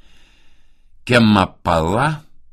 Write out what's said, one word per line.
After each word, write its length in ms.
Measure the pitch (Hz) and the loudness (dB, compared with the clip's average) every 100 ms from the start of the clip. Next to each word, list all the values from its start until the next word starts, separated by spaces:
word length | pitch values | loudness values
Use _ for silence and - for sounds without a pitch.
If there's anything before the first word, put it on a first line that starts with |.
| - - - _ - - - - - - - | -20 -20 -20 _ -20 -20 -20 -20 -20 -14 -2
Kemapala 1000 | 123 113 104 92 - - 85 80 107 147 151 - - - | 2 2 2 0 -4 -4 -2 -2 -2 -4 -6 -14 -20 -20